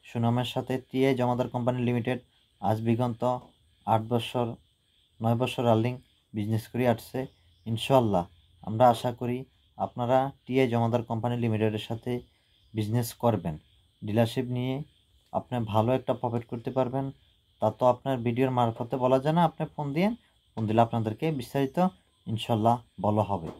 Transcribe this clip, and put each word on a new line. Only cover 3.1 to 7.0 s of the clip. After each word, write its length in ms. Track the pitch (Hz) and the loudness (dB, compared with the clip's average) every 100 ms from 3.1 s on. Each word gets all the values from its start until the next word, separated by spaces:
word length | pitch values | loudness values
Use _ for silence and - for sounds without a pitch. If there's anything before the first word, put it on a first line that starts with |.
| 117 123 123 - _ _ _ - | 0 -2 -2 -8 _ _ _ 0
আট 160 | 110 110 | 0 2
বছর, 340 | 120 - 127 117 - _ _ _ _ _ _ | -2 -2 -2 -2 -6 _ _ _ _ _ _
নয় 180 | 113 117 | 0 2
বছর 200 | 127 - 120 | 0 0 4
রানিং 260 | 110 120 127 _ _ _ | 4 2 -4 _ _ _
বিজনেস 300 | 110 104 113 - | -6 -2 -2 -2
করে 160 | 117 127 | 0 0
আসছে। 260 | 117 | 0